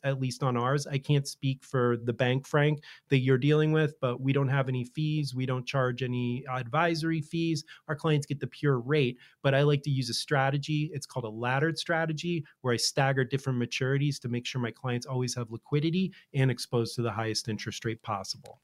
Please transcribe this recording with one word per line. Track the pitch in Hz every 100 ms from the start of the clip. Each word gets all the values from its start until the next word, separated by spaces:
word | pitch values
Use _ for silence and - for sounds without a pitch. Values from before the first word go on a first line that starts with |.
at | 139 135
least | 131 123
on | 135 120
ours. | 123 147 139
I | 139
can't | - 147 143
speak | - 135 135
for | - 131 120 120
the | 117
bank, | 113 123 131 -
Frank, | 151 147 151 - - _
that | 139
you're | 127 131
dealing | 139 151 156
with, | 156 151 -
but | 127 123
we | 135
don't | 139 135
have | 139 135
any | 127
fees. | 120 - 151 151 139
We | 127 131
don't | 127 123
charge | 139 127 123
any | 127 123 123 123 131
advisory | 127 120 147 170 165 160 160
fees. | 151 165 165 156 - - -
Our | 147
clients | 165 151 143
get | 143
the | 131
pure | - 147 131
rate, | 120 151 123 123 - _
but | 143
I | 135
like | 147 147
to | 147
use | 135 120
a |
strategy. | - - 143 135 143 143 151 151
It's | 156 -
called | 131
a | 113
laddered | 110 120 131 160 160
strategy, | - 165 165 156 175 170 - _
where | 127
I | 117
stagger | - - 135 135
different | 127 135 135 123
maturities | 120 - 131 139 147 139
to | 123
make | 120 123
sure | 131
my | 117
clients | - 131 123 123
always | 131 123
have | 127 113
liquidity | 113 - 147 165 175 185 - _
and | 135 135
exposed | 123 - 123 113 -
to |
the | 117
highest | 113 110 104 -
interest | 104 - -
rate | 113 110
possible. | - 101 95 - - -